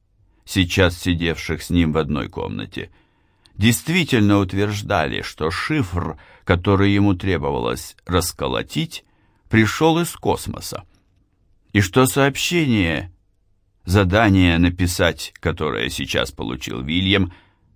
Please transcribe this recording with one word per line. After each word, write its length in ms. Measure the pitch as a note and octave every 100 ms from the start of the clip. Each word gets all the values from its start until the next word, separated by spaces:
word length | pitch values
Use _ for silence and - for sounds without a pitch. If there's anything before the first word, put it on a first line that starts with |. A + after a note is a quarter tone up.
| _ _ _ _
сейчас 540 | - G2 F2 G2 F2+ -
сидевших 640 | F#2 E2+ E2 D#2 - D2+
с 80 | -
ним 220 | E2+ D#2+
в 60 | D#2
одной 300 | D2 C#2+ G#1
комнате, 640 | - G1+ G1+ G#1 - - _ _ _ _ _ _ -
действительно 840 | A2 A2+ - F3+ C#3+ A#2+ G#2 G2+
утверждали, 840 | F#2 G2 G#2 G#2 G#2 F#2 C#2 G1+
что 280 | - - D#2
шифр, 680 | - - D#3 G2+ F2 D#2+ - - -
который 480 | - F2 G2+ G2 G2+
ему 220 | G2+ G2+
требовалось 840 | F2 F#2+ E2 C#2+ C2 A#1 B1 - - -
расколотить, 960 | F2+ - - C2 A#1 - A#2+ - - - _ _ _ _
пришёл 500 | A2 G#2+ - D#3+ D#3+
из 140 | E3+
космоса? 720 | - - - - - - - - _ _ _ _ _ _ _ _
И 80 | G#2+
что 260 | G2+ C3 C3
сообщение, 1040 | C#3 C#3 - - F3 C#3+ A2 E2 D2+ F2+ - _ _ _ _ _ _
задание 720 | F2 G2+ F#2 G#2 A2 F#2+ F2+ E2
написать, 760 | F2 F2+ F2 F2 E2+ D#2 - -
которое 500 | E2 D#2+ D2+ G#1+ B1+
сейчас 400 | - - B1+ A#1+
получил 520 | - A#1 B1+ - A#1
Вильям, 500 | C2+ F2 F#2+ G2 F2 - _ _ _